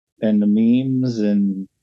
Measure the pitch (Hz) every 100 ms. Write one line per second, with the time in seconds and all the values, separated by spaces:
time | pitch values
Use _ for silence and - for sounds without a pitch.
0 | _ _ 110 107 104 107 113 123 135 127
1 | 127 113 104 104 98 95 95 _